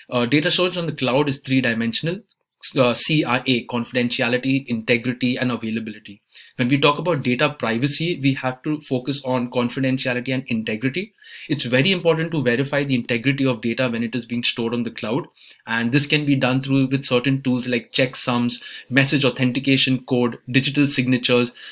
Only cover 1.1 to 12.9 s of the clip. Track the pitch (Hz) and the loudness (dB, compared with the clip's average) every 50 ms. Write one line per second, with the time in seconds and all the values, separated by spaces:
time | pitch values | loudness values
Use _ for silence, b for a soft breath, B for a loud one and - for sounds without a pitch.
1.1 | 120 139 151 147 135 - - - 131 131 123 120 117 113 117 117 113 - - 160 | 2 2 2 2 -2 -4 -2 0 0 2 2 2 0 0 0 -2 -2 -2 -2 -4
2.1 | 180 208 - _ _ _ _ _ _ _ - - - 147 127 123 117 - - - | -4 -6 -8 _ _ _ _ _ _ _ -10 -4 2 2 4 4 4 2 0 2
3.1 | 160 151 - 117 120 127 - - 131 117 110 - 123 120 117 - - 127 120 120 | 2 2 2 2 0 0 2 2 0 0 0 -2 -4 -4 -4 -2 -2 -2 0 0
4.1 | 120 - 127 117 123 127 123 135 135 135 135 - 120 113 110 - 123 117 117 127 | 0 -2 -2 0 0 0 0 0 0 -2 -2 -2 -4 -2 0 0 0 0 0 -2
5.1 | 120 - - 123 123 110 127 123 120 110 - 110 110 113 110 110 104 107 - - | -4 0 0 0 0 0 0 -2 -2 -2 -4 -4 -4 -4 -6 -8 -10 -14 -16 -18
6.1 | 101 - _ _ B B B B B B 123 120 143 135 139 147 147 151 160 180 | -20 -20 _ _ B B B B B B 0 2 4 4 4 4 4 2 0 0
7.1 | 170 143 117 127 123 123 151 147 147 - - 113 113 117 131 143 147 - 160 170 | 0 0 0 0 0 2 0 0 -2 -2 -2 -2 0 0 0 0 0 0 -2 -2
8.1 | 175 135 131 139 131 - - 131 127 - - 156 156 147 - - 139 123 - - | -2 0 2 0 2 0 -2 -4 -6 -4 -4 -4 -4 -4 -4 -4 -4 -2 -2 -2
9.1 | 139 - - 131 127 127 120 120 120 123 123 120 - 139 135 131 131 131 - 131 | -4 -4 -2 -2 -2 -2 -2 -2 0 0 0 0 0 0 0 0 0 0 0 -2
10.1 | 123 123 123 135 131 127 127 - 120 113 110 117 110 107 127 135 135 - 196 226 | -2 -2 -2 -2 -4 -4 -4 -2 -4 -4 -2 -4 -4 -2 -2 -2 -2 -4 -6 -8
11.1 | _ B B B B B B B 156 143 - 127 117 127 139 190 190 175 156 170 | _ B B B B B B B -4 -4 -2 0 2 2 4 2 2 2 2 2
12.1 | 160 160 160 165 160 156 135 120 120 117 139 139 - 139 143 139 | 2 2 0 -2 -2 -2 0 2 2 0 0 0 0 -2 0 0